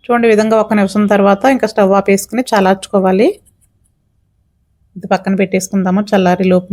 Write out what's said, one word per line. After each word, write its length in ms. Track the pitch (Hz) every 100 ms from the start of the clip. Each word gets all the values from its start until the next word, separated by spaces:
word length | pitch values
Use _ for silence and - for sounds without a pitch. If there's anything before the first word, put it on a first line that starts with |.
చూడండి, 260 | - 240 233
ఈ 20 |
విధంగా 240 | 214 220 220
ఒక్క 160 | 214
నిమిషం 280 | 214 196 208 208
తర్వాత 380 | 208 196 196 269
ఇంకా 200 | 262 214
స్టవ్ 220 | - 196
ఆపేసుకుని 500 | 196 196 196 - 226
చల్లార్చుకోవాలి. 840 | 254 214 185 196 - 202 185 190 269 415 _ _ _ _ _ _ _ _ _ _ _ _ _ _ _ -
ఇది 100 | 185
పక్కన 260 | 190 190
పెట్టేసుకుందాము. 680 | 196 190 185 185 196 185 185
చల్లారి 420 | 208 202 185 180
లోపు 240 | 185 185 180